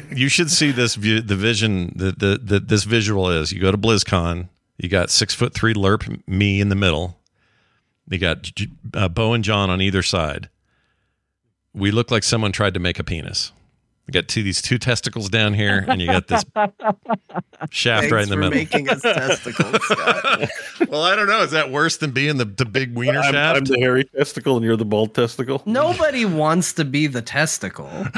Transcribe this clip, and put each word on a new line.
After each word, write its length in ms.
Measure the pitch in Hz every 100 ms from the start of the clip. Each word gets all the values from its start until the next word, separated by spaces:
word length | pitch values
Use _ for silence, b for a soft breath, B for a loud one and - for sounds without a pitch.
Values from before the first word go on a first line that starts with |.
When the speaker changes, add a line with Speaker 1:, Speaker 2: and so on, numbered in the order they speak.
| -
Speaker 1:
you 140 | 123 135
should 220 | - 160
see 220 | - 151
this 220 | 123 117 107
view, 240 | 107 110
the 160 | 110 98
vision 560 | 110 107 110 95 87 -
that 220 | 95 87
the, 220 | 101 104
the, 160 | 107 101
this 240 | 113 104
visual 440 | 104 117 104 101 90
is. 220 | 82 78
You 80 | 95
go 100 | 95
to 80 | 101
BlizzCon, 720 | 110 104 - 92 85 85 90 _ _ -
you 100 | 87
got 220 | 95 -
six-foot-three 640 | - 107 - 120 - 113
lerp 300 | 104 95 107 - - -
me 340 | 95 101 98
in 80 | 101
the 60 |
middle. 440 | 98 95 78 90 - _ _ _ _ _ _ _ _ -
You 100 | 92
got 240 | 87 80
J-, 100 | - - 104
J-, 60 | - -
uh, 140 | - 92
Bo 240 | 87 110
and 120 | 117
John 260 | 104 101 98
on 100 | 92
either 220 | 95 95
side. 460 | - 92 76 82 - _ _ _ _ _ _ _ _ _ _ _ _
We 180 | - 101
look 200 | 110 117
like 120 | 113
someone 280 | - 117 104
tried 220 | - 101
to 60 | 92
make 180 | 87 -
a 60 |
penis. 480 | - 85 - - - _ _ _ _ _ -
You 60 |
got 140 | 90 85
two, 140 | 117
these 180 | 98 90
two 180 | - 123
testicles 500 | 127 117 127 117 98
down 260 | 110 104
here, 300 | 101 101 98 -
and 140 | 90
you 80 | 87
got 180 | 92 -
this 180 | 226 -
Speaker 2:
<laughs> 1200 | 220 202 - 214 202 254 226 _ 170 - - 139
Speaker 1:
shaft 300 | - 120 110
Speaker 2:
Thanks 100 | -
Speaker 1:
right 100 | 110
in 40 | 104
the 60 |
Speaker 2:
for 60 | 95
Speaker 1:
middle. 100 | 92 -
Speaker 2:
making 300 | - 240 277
us 120 | 160
testicles, 800 | 240 185 131 170 - - 208 226
Scott. 640 | - - 240 214 277 240 - - -
Speaker 1:
<laughs> 200 | - -
Well, 140 | 147
I 120 | 175 208
don't 120 | 202
know. 140 | 220
Is 100 | 156
that 180 | 156 139
worse 260 | 143 160 -
than 120 | 151
being 260 | 123 143 139
the, 60 |
the 200 | 110 98
big 300 | 117 131 127 117
wiener 240 | 120 143
Speaker 3:
I'm, 120 | 139
Speaker 1:
shaft? 240 | 143 156 135
Speaker 3:
I'm 60 |
the 140 | 135 127
hairy 260 | 127 127
testicle, 520 | 135 135 143 - 139 123
and 80 |
you're 120 | 113 110
the 80 |
bald 300 | 107 107 110
testicle. 480 | 127 117 - 123 135 208
Speaker 2:
Nobody 580 | 247 311 339 311 254
wants 480 | 214 156 151 175 -
to 100 | -
be 220 | 147 143 151
the 160 | 123
testicle. 680 | 117 143 156 - 95 - 139 -
<laughs> 80 | 196